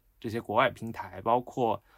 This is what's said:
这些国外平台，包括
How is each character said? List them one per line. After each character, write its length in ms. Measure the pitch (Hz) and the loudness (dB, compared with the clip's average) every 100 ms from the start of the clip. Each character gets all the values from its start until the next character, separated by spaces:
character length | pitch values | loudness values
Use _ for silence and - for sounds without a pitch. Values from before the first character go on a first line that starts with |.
| _ _ | _ _
这 100 | 117 | -8
些 100 | 113 | -6
国 160 | - 107 | -2 2
外 140 | 131 | 2
平 220 | - 113 | 0 -8
台， 280 | 110 98 92 | -10 -12 -6
包 180 | 104 120 | 2 2
括 420 | 123 - 117 104 _ | 0 -2 0 0 _